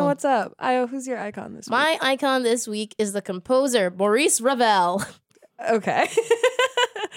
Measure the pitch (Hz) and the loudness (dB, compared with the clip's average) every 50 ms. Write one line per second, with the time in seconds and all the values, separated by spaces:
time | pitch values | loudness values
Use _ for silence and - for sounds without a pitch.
0 | 285 285 285 285 - 277 262 214 - - - - - 262 254 254 247 233 262 269 | 2 2 0 0 0 0 2 0 0 -4 -8 -6 -2 -2 0 0 0 -2 -4 -8
1 | 254 262 240 208 208 208 208 - 214 220 220 - - - 226 254 294 320 320 - | -8 -8 -8 -8 -8 -10 -10 -12 -12 -12 -14 -16 -8 -4 0 0 2 0 0 0
2 | - 262 269 269 285 269 269 262 247 226 240 240 - 220 208 214 214 208 - - | 0 0 0 0 0 0 0 2 2 0 0 0 -2 -4 -6 -6 -6 -6 -4 -4
3 | 214 202 196 202 - - 185 185 - - 254 262 277 269 240 226 185 180 185 185 | -4 -2 -2 -4 -6 -4 -8 -8 -2 0 2 2 2 2 2 2 2 0 0 0
4 | 196 208 214 269 311 - - - 226 254 277 240 240 220 208 185 175 175 180 202 | 2 2 4 4 4 2 2 0 0 0 2 2 4 4 4 4 4 2 0 -2
5 | - - - _ _ _ _ _ - _ _ - - 226 226 214 185 202 - 135 | -4 -8 -12 _ _ _ _ _ -20 _ _ -6 -2 0 0 0 0 0 0 0
6 | 294 - - 453 453 - 466 466 - 508 508 494 508 508 - 494 494 - - 392 | 0 0 0 -2 0 0 0 2 2 0 2 0 0 0 0 0 -2 -2 -2 -8
7 | 415 - - | -10 -10 -10